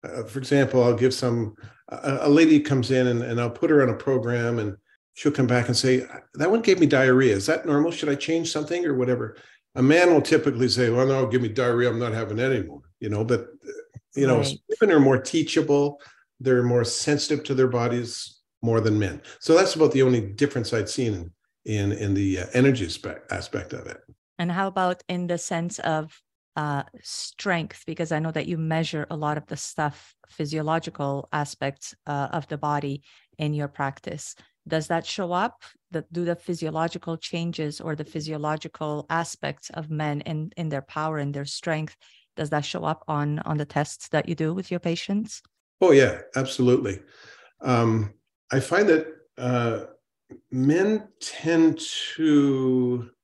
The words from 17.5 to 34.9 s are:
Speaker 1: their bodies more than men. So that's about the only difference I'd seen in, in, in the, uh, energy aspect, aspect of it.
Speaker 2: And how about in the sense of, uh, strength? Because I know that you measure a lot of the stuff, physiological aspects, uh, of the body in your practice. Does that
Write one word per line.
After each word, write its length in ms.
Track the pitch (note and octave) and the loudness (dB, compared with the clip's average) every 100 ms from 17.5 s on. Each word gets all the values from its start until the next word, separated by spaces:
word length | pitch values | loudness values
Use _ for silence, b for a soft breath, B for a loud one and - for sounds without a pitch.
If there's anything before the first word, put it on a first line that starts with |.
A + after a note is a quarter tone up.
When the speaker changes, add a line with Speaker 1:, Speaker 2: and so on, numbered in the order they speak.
Speaker 1:
their 140 | C3 C3 | 2 2
bodies 720 | A#2+ A#2 B2 A2+ - - _ _ _ | 2 0 -2 -6 -10 -14 _ _ _
more 180 | A#2 A2+ | 0 2
than 180 | A2 G#2+ | 4 2
men. 240 | G2 D2+ B B | 0 -6 B B
So 160 | - | 4
that's 200 | E3 F#3 | 4 4
about 180 | D#3+ D3+ | 4 2
the 100 | C3+ | 4
only 180 | C3 A#2+ | 4 2
difference 520 | G2+ G2+ C#3+ C3 A2 | -2 -2 -2 -2 -4
I'd 140 | A2+ F#2+ | -4 -4
seen 260 | - A#2+ | -2 -2
in, 180 | G2 E2+ _ _ _ | -4 -8 _ _ _
in, 280 | - G#2+ G2+ | -6 -2 -2
in 220 | G2+ G2+ | -2 0
the, 260 | G2 G2 F#2 | 0 0 -2
uh, 60 | F2+ | -2
energy 320 | B2 C3+ A#2 | 2 4 2
aspect, 480 | F2 - - D#2 - | -4 -8 -12 -14 -8
aspect 400 | F#2 - - - | -8 -6 -10 -8
of 140 | - - | -14 -14
it. 120 | - _ - _ - | -18 _ -20 _ -8
Speaker 2:
And 120 | F3 | -6
how 140 | F3 G3 | -4 -4
about 360 | F#3+ F#3 F3+ - | -2 -2 -2 -6
in 180 | F3+ F3 | -6 -4
the 100 | F3 | -4
sense 400 | - E3+ E3+ - | -4 -6 -6 -6
of, 400 | - D#3 D#3 _ _ _ _ - | -4 -4 -6 _ _ _ _ -8
uh, 260 | D3+ C#3+ - - | -4 -4 -6 -16
strength? 840 | - - - - G3+ F3 D#3 - - | -16 -12 -12 -8 -4 -4 -4 -12 -12
Because 240 | E3 E3 | -8 -4
I 60 | D#3 | -2
know 140 | D#3+ | -2
that 140 | D#3+ - | -4 -4
you 120 | E3 | -4
measure 480 | D#3+ D#3+ D#3+ D3+ - | -2 -2 -2 -6 -8
a 80 | D#3 | -6
lot 220 | D3+ D3+ | -4 -4
of 80 | D3 | -6
the 100 | D3+ | -12
stuff, 580 | - - D3+ C#3+ - _ _ | -10 -6 -6 -6 -20 _ _
physiological 1000 | - D3 D#3 D#3 E3 E3 - C#3+ C#3 - | -8 -6 -4 -2 -2 -4 -6 -4 -4 -6
aspects, 640 | D3+ D3 - C#3 C#3 - - - | -6 -6 -6 -8 -8 -18 -18 -8
uh, 220 | C#3+ C#3 | -6 -4
of 140 | E3 C#3+ | -6 -8
the 100 | D3 | -6
body 440 | D3 D3 C#3+ C#3+ b b b _ | -4 -4 -4 -10 b b b _
in 160 | D3+ | -4
your 140 | D3+ C#3+ | -4 -6
practice. 640 | - C#3 C3+ - D3+ - - b b - | -6 -6 -6 -14 -14 -16 -20 b b -6
Does 200 | D#3+ | -6
that 180 | D3+ | -2